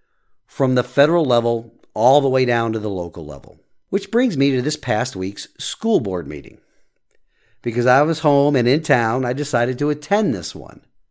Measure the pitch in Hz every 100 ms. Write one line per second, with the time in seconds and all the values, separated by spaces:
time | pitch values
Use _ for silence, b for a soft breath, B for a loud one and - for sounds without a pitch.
0 | _ _ _ _ _ - 131 127 - -
1 | 151 170 139 120 117 117 117 - _ 104
2 | 120 143 135 131 123 117 117 110 104 95
3 | 85 87 73 71 - - _ _ _ 214
4 | - 233 254 143 139 131 127 - - 110
5 | 127 92 92 101 - - - - 226 202
6 | 104 90 71 73 - - _ _ _ _
7 | _ _ _ _ _ _ 120 117 120 135
8 | 151 160 151 139 147 143 117 151 156 127
9 | 113 127 127 131 143 120 120 123 147 151
10 | - 208 202 98 - 80 - - _ _
11 | _